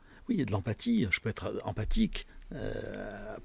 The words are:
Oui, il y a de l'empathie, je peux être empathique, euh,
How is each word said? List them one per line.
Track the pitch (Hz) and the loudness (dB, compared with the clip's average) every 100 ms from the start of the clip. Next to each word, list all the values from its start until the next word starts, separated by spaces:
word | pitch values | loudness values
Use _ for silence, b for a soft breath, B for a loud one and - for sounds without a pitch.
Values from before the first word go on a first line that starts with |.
| b b - | b b 0
Oui, | 226 | 2
il | |
y | |
a | |
de | 113 | 2
l'empathie, | 98 92 104 120 113 95 | 0 0 -2 2 4 4
je | - | 0
peux | 113 | -2
être | 107 98 104 | -2 -4 -4
empathique, | - - 107 - 110 - - b - | -4 -2 4 6 4 2 -10 b -10
euh, | 135 107 - - 101 104 101 107 107 | -6 -4 -4 -4 -6 -6 -8 -8 -8